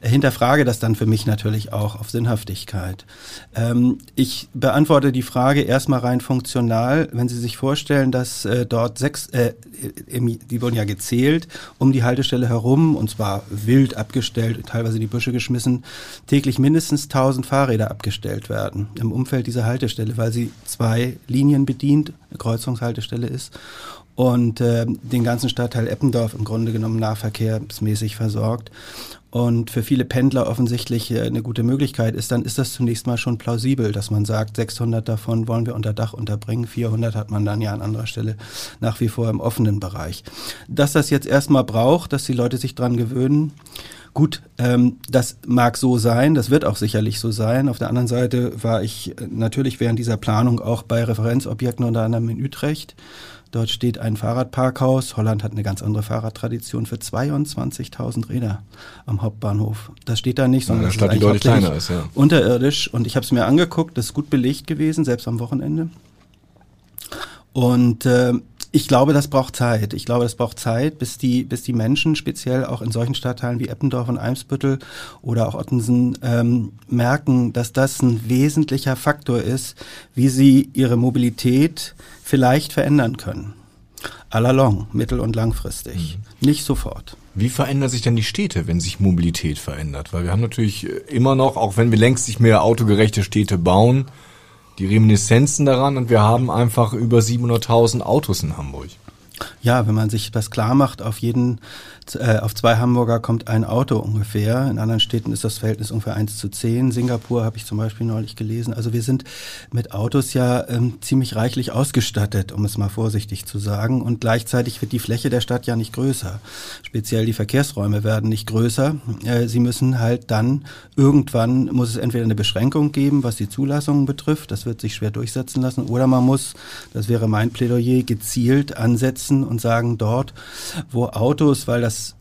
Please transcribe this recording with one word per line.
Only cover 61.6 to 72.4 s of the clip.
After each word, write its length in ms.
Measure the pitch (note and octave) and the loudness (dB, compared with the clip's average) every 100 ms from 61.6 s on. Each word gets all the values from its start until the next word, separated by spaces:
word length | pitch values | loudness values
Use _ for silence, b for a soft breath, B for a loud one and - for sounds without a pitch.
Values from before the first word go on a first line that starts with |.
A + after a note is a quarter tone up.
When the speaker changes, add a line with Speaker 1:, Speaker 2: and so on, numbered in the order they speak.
| F#2+ D2+ - | 4 0 -2
Speaker 2:
kleiner 140 | F2 | -4
ist, 100 | D2+ | -4
ja. 60 | A#2 | 4
Speaker 1:
unterirdisch. 720 | C#3+ D#3+ G2 A#2+ C3 C#3+ - | 6 6 4 4 2 0 -2
Und 140 | B2+ A2 | -2 0
ich 100 | C#3 | -2
hab's 160 | A#2 | 0
mir 120 | B2 | 2
angeguckt, 520 | F#2+ D3 E3+ E3+ E3 - | 4 4 4 0 -4 -4
das 100 | B2+ | -6
ist 80 | |
gut 160 | - D3 | -6 -2
belegt 360 | C3+ B2 C#3+ - | 0 0 -2 -6
gewesen, 380 | D3+ D#3 D#3+ | -2 -2 0
selbst 240 | C#3+ A#2 - | 0 -2 -2
am 100 | A#2+ | -6
Wochenende. 520 | A#2 C3+ D3 D#3 E3 - _ _ _ _ _ _ _ _ _ - - B B B B | -4 -4 -2 -4 -4 -8 _ _ _ _ _ _ _ _ _ -18 -16 B B B B
Und, 520 | - B2 B2 B2 A2+ | 0 2 4 4 2
äh, 280 | C3 B2 B2 A#2+ - _ - | 2 4 4 0 -4 _ -2
ich 160 | D#3 - | -2 4
glaube, 260 | B2+ C3+ | 4 6
das 140 | C#3+ C#3+ | 4 4
braucht 280 | C#3 C3 - | 0 0 -2
Zeit. 380 | A#2+ A2+ G#2+ | 0 2 -2
Ich 100 | - | -6
glaube, 200 | - A#2+ | -2 0
das 100 | A#2 | 0
braucht 240 | - A#2+ - | -2 -4 -4
Zeit, 400 | B2 A#2 D3 D3+ | -2 0 -2 -4
bis 180 | B2 - | -10 -4
die, 280 | B2+ B2 | 0 0
bis 180 | C3+ B2+ | 0 -6
die 100 | - | -2
Menschen, 420 | A#2+ A2 C3+ D#3+ | 0 2 2 2
speziell 520 | D3+ - - | 0 -2 -6